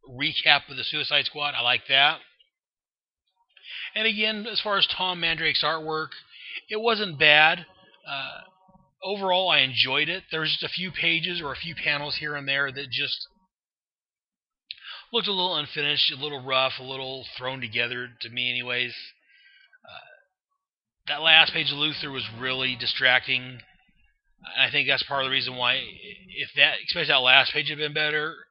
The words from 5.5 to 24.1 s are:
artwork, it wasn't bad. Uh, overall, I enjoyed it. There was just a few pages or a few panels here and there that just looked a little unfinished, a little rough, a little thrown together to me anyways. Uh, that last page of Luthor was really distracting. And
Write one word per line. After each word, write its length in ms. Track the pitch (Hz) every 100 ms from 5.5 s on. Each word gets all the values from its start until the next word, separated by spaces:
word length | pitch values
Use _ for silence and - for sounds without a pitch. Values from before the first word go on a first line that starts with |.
| 139
artwork, 440 | 151 160 156 156 156 - - - - - -
it 120 | 214
wasn't 380 | 226 214 208 143
bad. 480 | 156 151 156 180 165 - - _ 151
Uh, 320 | 139 135 151 - _ _ - _ _
overall, 480 | 190 202 190 180 185
I 100 | 151
enjoyed 480 | 131 117 123 139 156
it. 160 | 185 -
There 100 | 160
was 100 | 156
just 120 | 151
a 60 | 160
few 220 | - 185
pages 500 | - 170 165 170 175
or 120 | 151
a 40 | 127
few 180 | 170
panels 420 | 160 151 147 147 -
here 180 | 151
and 120 | 147 139
there 240 | 139 139
that 200 | 135 139
just 360 | 120 143 - - _ _ _ _ _ _ _ _ _ _ _ _ _ _ - - - -
looked 160 | 233 208
a 40 |
little 240 | 190 180 160
unfinished, 560 | 147 151 147 147 -
a 100 | 143
little 200 | 147 143
rough, 320 | 127 131 131 131
a 60 |
little 400 | 131 131 131 131 123 -
thrown 240 | 127 131
together 480 | 120 117 120 123 123 117
to 100 | 117
me 200 | 120 123
anyways. 440 | 123 123 123 123 - - _ _ _ _ _ _ _
Uh, 1200 | - - - - _ _ _ _ _ _ _ _ -
that 140 | 147
last 300 | 160 160 156
page 180 | 165 143
of 60 | 143
Luthor 340 | 151 139 151
was 160 | 135 110 113
really 380 | 127 131 131 123
distracting. 640 | 120 - 131 127 - 127
And 1160 | 127 123 - _ _ _ _